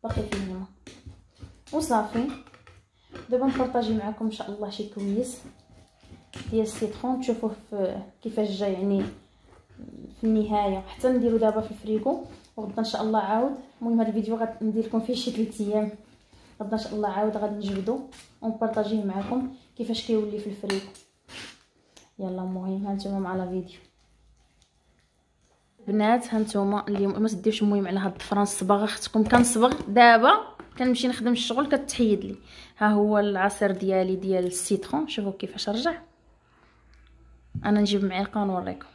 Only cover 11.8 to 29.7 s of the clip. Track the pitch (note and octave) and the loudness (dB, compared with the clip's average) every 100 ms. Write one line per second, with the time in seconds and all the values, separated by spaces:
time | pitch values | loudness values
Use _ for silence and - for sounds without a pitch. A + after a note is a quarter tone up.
11.8 | G#3+ G#3+ B3 D#4+ - - - - G#3 G3 | -2 -2 0 -4 -6 -18 -20 -12 -8 -4
12.8 | A3 - A3 A3 F#3+ A3 C4 C#4 - - | -4 -2 0 0 2 2 0 -2 -12 -8
13.8 | A#3 A3+ A3 G#3+ G#3+ A3 A3+ - A3 G#3+ | 0 2 2 0 -2 -2 -2 -2 -2 0
14.8 | A3 A3+ A3 B3+ - G#3+ A3 - G3+ G#3+ | 0 -2 0 -2 -2 -2 -2 -2 0 0
15.8 | G#3+ G#3 - - _ - - - G3+ G#3+ | 0 -6 -20 -20 _ -20 -20 -12 -4 -4
16.8 | - G#3 G#3 F#3+ G#3+ G#3 G#3 G#3 G3 G3 | -4 -2 -2 0 0 0 -4 -4 -4 -4
17.8 | F#3+ C4 - - - _ A3+ A3 A3+ - | -2 -4 -4 -18 -20 _ -6 -2 -2 0
18.8 | G#3 A3 G3 F#3+ G3+ B3 C4 - - _ | 0 0 0 -2 -2 -2 -2 -8 -20 _
19.8 | A3+ A3+ - A3 G#3 G#3 G#3 G3+ G3+ G3 | -4 -4 0 0 0 -4 -8 -8 -4 -4
20.8 | G3 - - _ _ - - - _ _ | -4 -20 -20 _ _ -18 -18 -20 _ _
21.8 | _ - _ _ F#3+ F#3 F#3 F#3 F#3+ F#3+ | _ -20 _ _ -8 -6 -6 -6 -4 -4
22.8 | G3+ G3 G3 G3 F#3 F#3 F#3 F#3 F3+ - | -2 -4 -4 -4 -2 -4 -4 -4 -6 -14
23.8 | - _ _ _ _ _ _ _ _ _ | -20 _ _ _ _ _ _ _ _ _
24.8 | _ _ _ _ _ _ _ _ _ _ | _ _ _ _ _ _ _ _ _ _
25.8 | - G#3 G#3 A#3+ A#3+ A3 G#3+ G3+ G3 G#3 | -2 2 4 2 2 -2 0 0 0 0
26.8 | - G3 G3 F#3+ A3 G3+ G#3+ G#3+ G#3 G3+ | -2 0 0 2 0 2 0 2 2 2
27.8 | G3 G3 F#3+ F#3 - G3+ G3+ - F#3 G3+ | 0 -2 -2 -4 -2 0 0 0 2 2
28.8 | G#3 - - A3+ G#3+ A#3+ A#3+ A3 A#3+ | 2 -4 -2 2 6 6 6 6 4